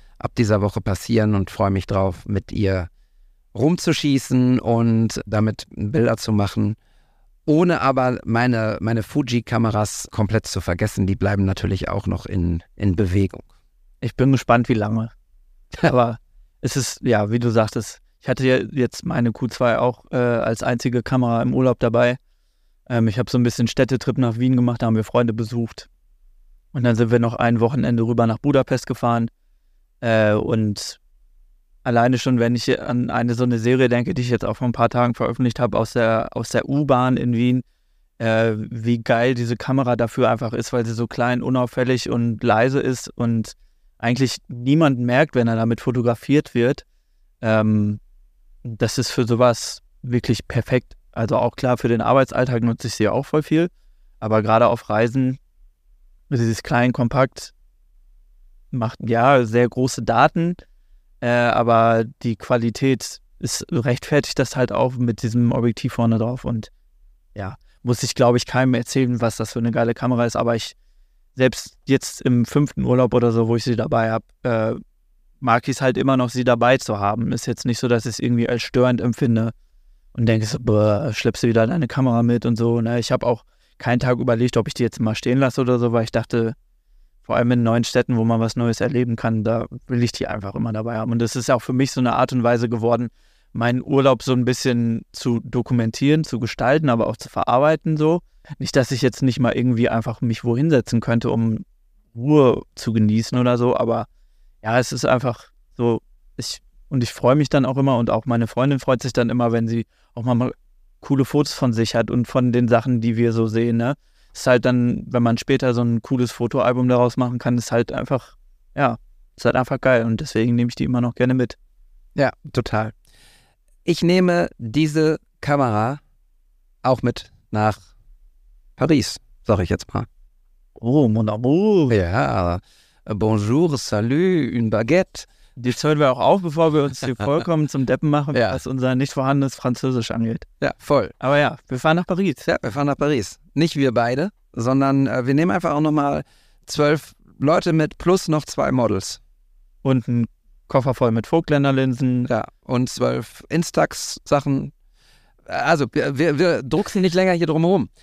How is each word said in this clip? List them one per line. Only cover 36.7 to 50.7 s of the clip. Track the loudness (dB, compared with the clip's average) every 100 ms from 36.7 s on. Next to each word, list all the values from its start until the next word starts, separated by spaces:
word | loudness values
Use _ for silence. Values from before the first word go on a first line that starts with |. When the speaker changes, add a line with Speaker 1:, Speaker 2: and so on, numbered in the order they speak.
| -2 2 2 2 0
Speaker 2:
in | 0
Wien, | 0 2 0 -2 _ _ _ _ _
äh, | 0 2 2 0
wie | -6 -6 -2 0
geil | 2 2 2 0
diese | -2 -4
Kamera | -2 0 0 0
dafür | -2 0 0
einfach | 0 -2
ist, | -6 -4
weil | -4
sie | -2
so | -4 -6
klein, | -2 -2 -2
unauffällig | -2 -2 -2 -2 0 0 -2
und | -2 -2 -2
leise | 2 4 4 2
ist | -2 -4 -8 -6
und | -2 -2 -4 -10 _ _ _ _
eigentlich | -2 0 0 -2 -12
niemand | -6 2 4 4 2
merkt, | 2 2 2 2
wenn | 0
er | 2
damit | 0 0
fotografiert | -2 0 0 -2 0 0 0
wird. | 0 0 -2 -8 _ _ _ _ _
Ähm, | 0 2 2 2 0 -4 -10 -20 -20 _ _ -18
das | -14 -4 -4 -2
ist | -4
für | -2 0
sowas | 4 4 2 -4 -12 _ _
wirklich | -4 -2 0 -2 -2
perfekt. | -6 -2